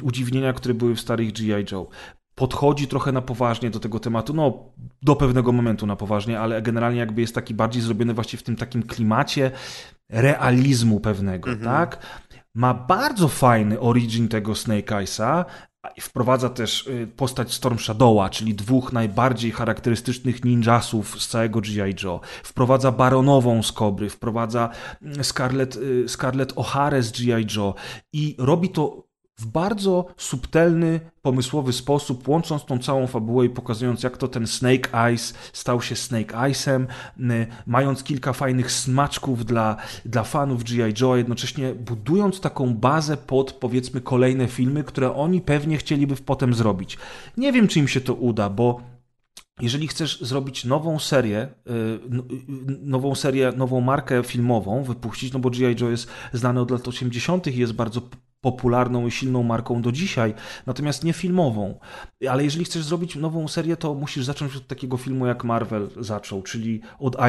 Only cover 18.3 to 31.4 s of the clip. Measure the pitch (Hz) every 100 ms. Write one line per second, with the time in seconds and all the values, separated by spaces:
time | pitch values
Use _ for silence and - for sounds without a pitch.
18.3 | - 110 101 101 131 127 123 113 98 127
19.3 | 127 117 107 117 110 - 113 - 123 131
20.3 | 123 123 120 113 120 - 113 104 - -
21.3 | 117 113 110 104 104 98 90 95 87 -
22.3 | - - - 123 131 131 113 127 131 131
23.3 | 139 123 117 107 - 107 98 104 - 113
24.3 | 113 113 120 117 - - - 147 143 131
25.3 | - 127 135 131 110 139 123 117 - 135
26.3 | 131 131 - 123 139 143 143 113 120 120
27.3 | 113 107 104 101 95 - - - 151 151
28.3 | - 131 170 180 - 147 - - _ _
29.3 | - 113 160 190 214 196 180 180 - -
30.3 | 135 - 160 170 165 165 165 160 _ 143
31.3 | 131